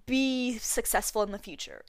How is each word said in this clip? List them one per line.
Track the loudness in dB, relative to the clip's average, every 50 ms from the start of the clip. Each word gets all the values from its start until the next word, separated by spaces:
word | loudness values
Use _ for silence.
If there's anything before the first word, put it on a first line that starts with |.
| -4
be | 0 2 4 4 4 2 2 0 0 -2
successful | -2 -2 -2 0 0 2 2 2 2 2 2 2 0
in | 0 0
the | -2
future? | -6 -10 -10 -10 -10 -10 -10 -12 -14 -6